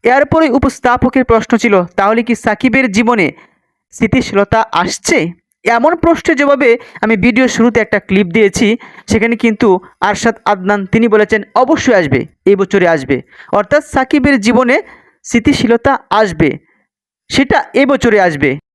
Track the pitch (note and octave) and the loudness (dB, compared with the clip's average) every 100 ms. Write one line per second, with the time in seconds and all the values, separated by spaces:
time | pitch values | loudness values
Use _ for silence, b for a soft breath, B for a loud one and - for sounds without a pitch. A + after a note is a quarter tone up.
0 | A3+ C4 D4 D#4+ D#4+ B3+ C4+ - B3 B3 | 2 0 2 0 2 0 -2 -2 -2 0
1 | B3+ C4 B3+ A3+ - A#3 A#3+ G3+ F3 - | 0 -2 0 0 0 -2 2 0 0 -2
2 | G3 A3+ A#3 A#3 A#3 G#3 B3+ B3+ B3+ G3 | 0 -2 -2 -4 -4 -2 -2 0 0 0
3 | A#3 A#3+ D#3 b b b b b _ - | 0 0 -2 b b b b b _ -6
4 | A3 C4+ - G3+ G3+ A3+ - D#3+ - - | -2 -2 -2 -2 0 -2 -2 -4 -4 -6
5 | - D#4 E3 F3 _ _ - A#3 C#4+ E4+ | -2 -2 -2 -8 _ _ -2 0 0 2
6 | E4+ E4 - C#4 C#4+ C#4 B3+ A#3 B B | 0 0 0 0 0 2 2 0 B B
7 | G#3+ A3 A#3+ A3+ C4 - A#3 A3+ G#3 G3+ | -2 0 0 2 0 2 0 2 -2 -4
8 | - F#3+ F3+ G3 G3+ - G#3+ A#3 B B | -2 -2 0 2 0 2 -2 -2 B B
9 | - G#3+ A3+ A#3 A#3 G#3 A3+ F#3 B B | -4 -2 -2 0 -2 0 0 0 B B
10 | F#3+ G#3 A#3 A3+ - G3+ F#3 G#3 F#3+ A#3 | -4 -2 -4 -4 -4 -4 -2 -4 -2 0
11 | A#3 G#3+ G#3 A3 - A3 B3+ D#4+ - G#3 | 2 2 0 -2 -2 -2 0 0 2 0
12 | D3+ C3 - _ - G3 F#3+ G3 F3 D#3+ | 0 -2 -4 _ 0 0 0 0 0 -2
13 | C3 B2+ - B B G3+ G#3 D4 - C#4 | -2 -6 -6 B B -4 0 -2 -2 -6
14 | C4 D4 C#4 C4+ G3+ A#3+ B3 C#4+ b b | -2 0 2 0 2 0 0 -2 b b
15 | b b - A#3+ A3+ C4+ A3 A#3 - A3 | b b -4 -2 0 0 0 0 0 -2
16 | _ G3+ G#3+ D#3 D3 D#3 _ _ _ _ | _ -2 -2 0 -2 -2 _ _ _ _
17 | _ _ _ - C#4 E4 - - C4+ C#4 | _ _ _ -2 0 -2 -2 0 0 0
18 | A#3+ G#3+ F3+ D3 C#3+ C#3 _ | 2 2 0 0 -4 -4 _